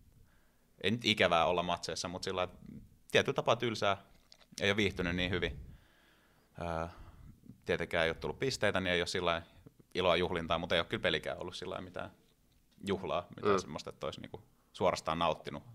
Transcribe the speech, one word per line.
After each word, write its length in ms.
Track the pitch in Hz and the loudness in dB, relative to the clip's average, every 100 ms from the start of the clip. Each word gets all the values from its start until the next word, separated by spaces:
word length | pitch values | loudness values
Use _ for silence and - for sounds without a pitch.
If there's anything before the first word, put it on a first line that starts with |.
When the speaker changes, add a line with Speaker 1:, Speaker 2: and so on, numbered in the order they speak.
| - - - _ _ _ _ - | -20 -20 -20 _ _ _ _ -6
Speaker 1:
ei 80 | 95 | -2
nyt 140 | 120 | 0
ikävää 420 | 113 107 92 85 80 | 2 4 6 6 4
olla 160 | 90 | 2
matseissa, 460 | 90 87 - 82 92 | 0 -2 -4 -6 -6
mutta 160 | 90 | -6
sillä 240 | 95 92 90 - - - - - - | -4 -2 -2 -6 -18 -18 -20 -20 2
tietyllä 260 | - 98 139 | 4 4 2
tapaa 200 | 147 120 | 2 2
tylsää, 400 | 123 107 104 98 - - _ _ _ - | 0 0 0 0 -4 -20 _ _ _ -2
ei 100 | 101 | 2
ole 60 | 101 | 4
viihtynyt 400 | 98 - 90 90 | 2 2 -2 0
niin 140 | 90 | 0
hyvin. 300 | 92 85 73 - - - _ _ _ _ _ _ - | 0 0 -4 -12 -18 -20 _ _ _ _ _ _ -8
Ää, 300 | 87 82 85 - - - - - - - | -4 -4 -6 -10 -18 -20 -20 -20 -20 -10
tietenkään 400 | - 85 82 87 | -2 -2 0 2
ei 60 | 82 | 2
ole 60 | 80 | 0
tullut 220 | 76 - | -6 -4
pisteitä, 420 | 135 120 104 95 | -2 0 2 2
niin 120 | 92 | 2
ei 80 | 87 | 2
ole 60 | 85 | 0
sillä 360 | 95 87 85 - - - - _ | 0 0 0 -4 -16 -20 -20 _
iloa 220 | - 90 85 | 0 4 4
juhlintaa, 420 | 87 87 82 82 | 2 0 0 0
mutta 160 | 87 | 2
ei 60 | 90 | 0
ole 60 | 85 | 0
kyllä 160 | 110 | 0
pelikään 360 | 92 78 73 85 | 0 0 -2 -6
ollut 160 | 85 - | -8 -10
sillä 240 | 92 92 | -8 -8
mitään 300 | 92 90 92 - _ _ _ _ _ - 98 | -10 -10 -12 -14 _ _ _ _ _ -10 -4
juhlaa, 400 | 92 90 78 - - | -4 -2 -4 -4 -2
mitään 180 | 107 | 2
Speaker 2:
Mm. 60 | 95 | 2
Speaker 1:
semmoista, 300 | 85 80 - | 0 -10 -10
että 160 | - - | -8 -8
olisi 140 | - | -8
niinku 200 | - - - _ _ | -12 -16 -18 _ _
suorastaan 460 | - 92 - - 80 | 0 2 2 0 2
nauttinut 440 | 85 78 - 71 - | 2 0 -4 -12 -12